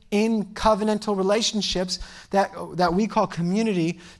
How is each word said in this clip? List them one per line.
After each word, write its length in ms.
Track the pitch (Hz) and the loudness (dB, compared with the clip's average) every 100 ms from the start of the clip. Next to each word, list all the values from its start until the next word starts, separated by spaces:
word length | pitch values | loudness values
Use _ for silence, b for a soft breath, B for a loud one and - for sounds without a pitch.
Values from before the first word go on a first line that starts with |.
| - | -2
in 340 | 208 226 220 185 | 0 2 0 -2
covenantal 680 | - 220 208 214 214 214 196 | 0 2 2 2 0 0 0
relationships 840 | 190 214 214 214 180 180 185 - B B B | 2 2 0 -2 -2 -2 -4 -6 B B B
that, 200 | 196 196 170 170 | 0 0 -4 -6
that 180 | 160 175 | 0 2
we 140 | 180 220 | 2 2
call 220 | 226 190 | 2 0
community, 720 | - 170 202 226 180 160 170 B | 0 0 2 2 2 0 -2 B